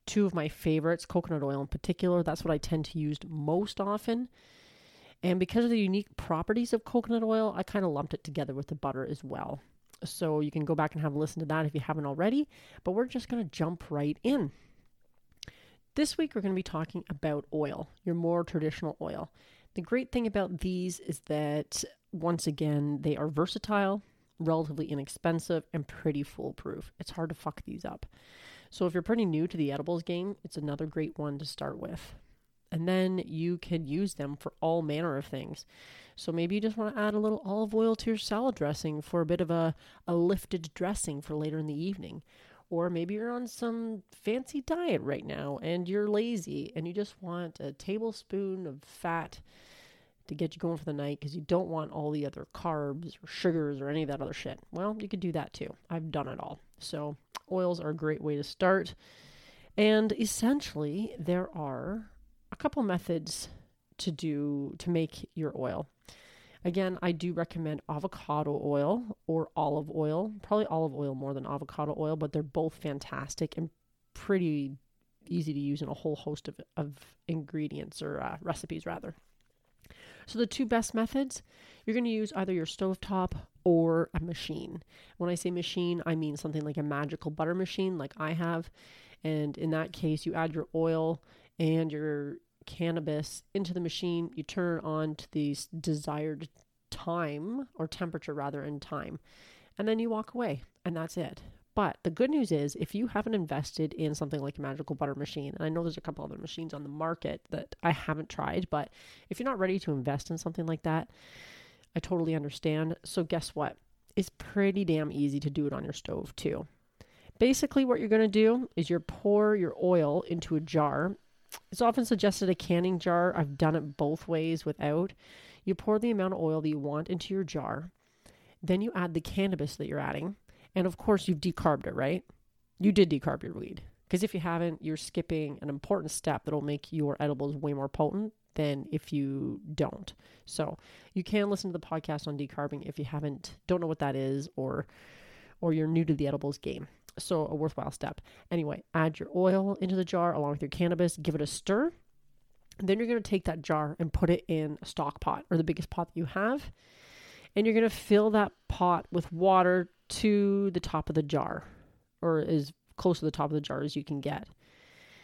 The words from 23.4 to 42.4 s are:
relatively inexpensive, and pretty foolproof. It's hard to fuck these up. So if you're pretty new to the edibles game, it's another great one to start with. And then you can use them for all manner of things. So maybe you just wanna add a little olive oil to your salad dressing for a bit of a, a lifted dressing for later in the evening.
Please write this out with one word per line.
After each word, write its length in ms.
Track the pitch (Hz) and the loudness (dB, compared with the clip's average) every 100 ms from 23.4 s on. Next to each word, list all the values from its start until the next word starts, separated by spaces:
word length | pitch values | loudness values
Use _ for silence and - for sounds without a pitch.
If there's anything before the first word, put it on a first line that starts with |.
| 180 214 - 208 196 202 - _ _ - | 0 0 0 2 2 0 -4 _ _ -4
relatively 480 | 165 160 156 147 160 | 0 2 0 -2 -2
inexpensive, 760 | 143 139 - 170 165 - 170 - | -2 -4 -2 0 0 2 0 0
and 160 | 165 143 | -4 -6
pretty 360 | - 160 143 | -4 -2 0
foolproof. 680 | 143 - - - - - - - | -2 -6 -8 -8 -8 -8 -10 -14
It's 120 | - | -10
hard 180 | - 165 | -6 -6
to 60 | 156 | -6
fuck 280 | - - | -8 -8
these 220 | - - - | -10 -10 -8
up. 200 | - - - - - - - - | -10 -12 -16 -20 -20 -20 -20 -14
So 180 | - 180 | -2 0
if 60 | |
you're 100 | 175 | 0
pretty 220 | 165 226 202 | 0 2 2
new 220 | 156 170 | 2 2
to 80 | 170 | 0
the 160 | 147 | 0
edibles 320 | 139 151 170 | 0 -2 -2
game, 320 | 170 175 185 202 | -2 -4 -4 -6
it's 140 | 180 - | -10 -6
another 280 | 147 143 156 | -4 -2 -4
great 320 | 160 156 - | -2 -4 -2
one 200 | 147 143 | -4 -4
to 80 | 147 | -8
start 320 | - 143 - | -6 -6 -6
with. 380 | - - - - - _ _ _ _ | -8 -8 -12 -18 -20 _ _ _ _
And 160 | 165 170 | -2 2
then 320 | 185 185 185 | 2 2 0
you 400 | - 160 170 175 | -2 -2 -2 -2
can 260 | - 170 151 | -2 -4 -2
use 300 | 151 196 - | 0 -2 -2
them 200 | 143 143 | -6 -6
for 180 | 165 - | -10 -4
all 220 | 160 165 | 0 2
manner 340 | 156 147 165 139 | 0 0 0 -2
of 120 | 143 | -4
things. 360 | 135 - 147 - - - - - - | -6 -8 -10 -14 -20 -20 -20 -20 -10
So 160 | - | -4
maybe 240 | 165 170 208 | 0 0 0
you 60 | |
just 140 | 220 214 | 0 -2
wanna 240 | 214 233 | -4 0
add 140 | 214 | 0
a 60 | 208 | 2
little 240 | 214 214 202 | 2 0 -2
olive 300 | 202 220 220 | -2 2 4
oil 200 | 226 226 | 4 4
to 120 | - | 0
your 80 | 214 | -2
salad 380 | - 214 262 - | -2 0 0 0
dressing 440 | 147 151 160 151 | 0 0 -2 -4
for 180 | 151 175 | -2 0
a 60 | 160 | 2
bit 140 | 175 | 2
of 100 | 170 | 2
a, 240 | 170 165 - - - - | 2 2 0 -8 -12 0
a 80 | 175 | 4
lifted 580 | 175 196 - 185 160 | 4 2 0 -6 -6
dressing 480 | - 180 208 - 143 | -4 -2 -2 -4 -6
for 140 | - 151 | -4 -4
later 240 | 151 156 | -2 -2
in 80 | 156 | -2
the 120 | 147 | -2
evening. 440 | 175 190 - - - - | -2 -4 -8 -14 -16 -20